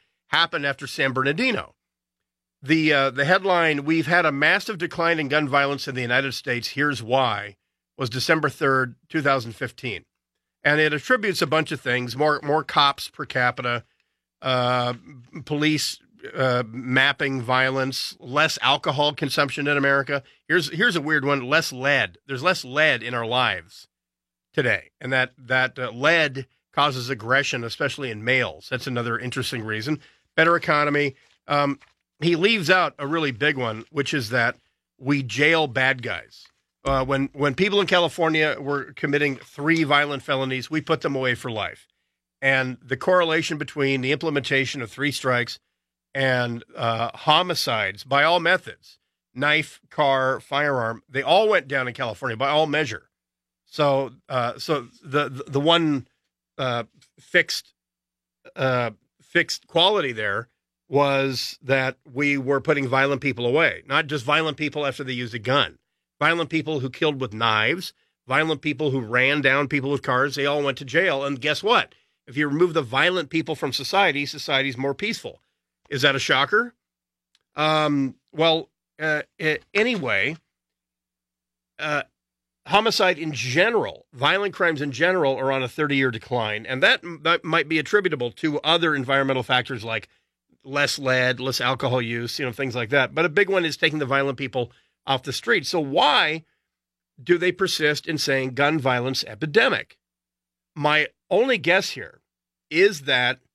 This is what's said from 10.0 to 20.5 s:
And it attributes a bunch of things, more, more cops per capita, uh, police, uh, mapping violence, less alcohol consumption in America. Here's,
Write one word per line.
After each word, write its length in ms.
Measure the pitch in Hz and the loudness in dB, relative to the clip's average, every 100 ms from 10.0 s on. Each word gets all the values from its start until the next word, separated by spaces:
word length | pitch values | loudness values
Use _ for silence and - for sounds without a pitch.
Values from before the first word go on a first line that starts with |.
| _ _ _ _ _ _ | _ _ _ _ _ _
And 160 | 147 151 | 0 2
it 120 | 156 | 2
attributes 480 | 147 - 254 208 175 | 0 0 0 0 -2
a 60 | 156 | 0
bunch 240 | 156 151 | 0 -2
of 100 | 143 | -6
things, 360 | 127 123 123 127 | -4 -4 -4 -2
more, 240 | 151 147 | 0 0
more 220 | 147 151 | 0 -2
cops 440 | 139 156 143 - - | 0 2 2 2 -10
per 160 | - | -12
capita, 600 | 143 135 123 123 123 120 - _ _ _ _ _ | -6 0 0 0 -4 -4 -8 _ _ _ _ _
uh, 520 | 131 127 123 123 123 120 - 135 117 160 | -2 0 2 0 -2 -6 -12 -20 -18 -16
police, 560 | 127 147 151 151 - - _ _ - | -6 -2 0 0 -4 -8 _ _ -14
uh, 300 | 143 131 123 110 | -2 0 0 -2
mapping 720 | 117 127 127 139 139 143 135 | -8 0 2 2 2 -4 -4
violence, 760 | 117 127 131 131 131 127 - - | 0 2 2 0 -2 -4 -8 -12
less 400 | 123 143 156 - | -4 0 0 2
alcohol 540 | 123 147 165 135 147 | 0 0 0 0 0
consumption 540 | 143 143 - 143 - 143 | 0 -4 0 -2 0 0
in 80 | 143 | 2
America. 480 | 139 139 135 139 - _ | 2 2 0 -4 -6 _
Here's, 200 | - | -2